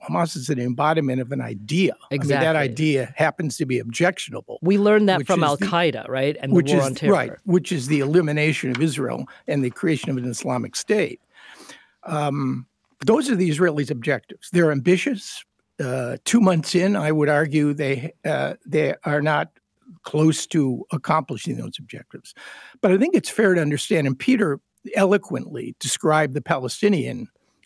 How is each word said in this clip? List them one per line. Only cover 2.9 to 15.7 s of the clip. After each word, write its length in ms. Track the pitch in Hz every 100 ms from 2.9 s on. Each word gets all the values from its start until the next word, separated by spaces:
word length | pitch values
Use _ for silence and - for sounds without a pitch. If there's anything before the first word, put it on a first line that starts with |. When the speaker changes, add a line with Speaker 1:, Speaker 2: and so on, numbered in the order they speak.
| 135 120 -
Speaker 1:
happens 420 | 151 - 156 -
to 80 | 143
be 140 | 123
objectionable, 800 | 113 113 175 - - - - -
Speaker 2:
We 160 | 165 202
learned 320 | 208 214 202
that 100 | 185
Speaker 1:
which 80 | 135
Speaker 2:
from 160 | 180
Speaker 1:
is 140 | 156 143
the, 80 | 196
Speaker 2:
Al-Qaeda, 420 | 175 170 113 -
right? 280 | 131 139 151
And 120 | 139
the 40 | 175
Speaker 1:
which 140 | 139
Speaker 2:
war 100 | 175
Speaker 1:
is, 60 | 135
Speaker 2:
on 100 | 127
terror. 180 | 208
Speaker 1:
right, 180 | 185 120 - 202
which 260 | 175 -
is 160 | 160 127
the 140 | 151
elimination 680 | 135 170 156 151 151 151 135
of 100 | 123
Israel 440 | 160 135 123 123 131 - -
and 160 | 143
the 80 | 127
creation 400 | - 160 151 -
of 60 | 131
an 80 | 123
Islamic 500 | 113 - 127 110 -
State. 460 | - 214 160 - _ _ - - - - _ _
Um, 640 | - 156 147 143 131 131 127 _ _ _ 139
those 260 | 247 277
are 40 | 202
the 140 | 180
Israelis' 400 | 147 180 147 139
objectives. 600 | 131 131 127 _ - -
They're 200 | 175 160
ambitious. 720 | 139 127 185 - 208 - - - _ _